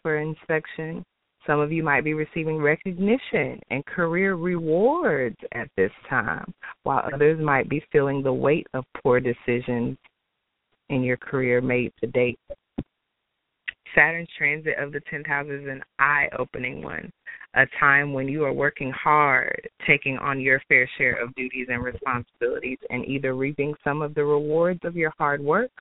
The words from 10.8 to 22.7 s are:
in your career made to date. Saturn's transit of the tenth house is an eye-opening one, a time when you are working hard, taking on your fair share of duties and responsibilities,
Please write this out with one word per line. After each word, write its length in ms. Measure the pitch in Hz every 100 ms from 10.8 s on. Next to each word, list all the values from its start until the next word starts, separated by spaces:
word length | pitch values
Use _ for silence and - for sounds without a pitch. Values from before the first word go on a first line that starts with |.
| -
in 140 | 135
your 140 | 127 123
career 440 | - 135 127 123
made 300 | 127 123 123 -
to 80 | 123
date. 320 | 123 123 - - - _ - - _ _ _ _ _ _ _ - - - -
Saturn's 320 | 151 165 170 -
transit 400 | 147 151 156 -
of 140 | 143
the 100 | 147 -
tenth 160 | 151 147
house 220 | 143 147
is 200 | 139 143
an 140 | 135 - -
eye-opening 840 | 139 143 147 - 127 - 123 143
one, 280 | - - - - - - - -
a 100 | 135 -
time 340 | 147 139 143
when 140 | 135 135
you 160 | 147
are 100 | 143
working 380 | 135 139 - 135
hard, 760 | 135 156 151 147 127 - - - - -
taking 300 | 143 139 131
on 220 | 143 135
your 220 | 135 135 -
fair 200 | 135 127 -
share 160 | 131 120
of 180 | 120
duties 340 | 127 127 131 123
and 140 | 120
responsibilities, 920 | 123 120 135 123 - - 120 - 127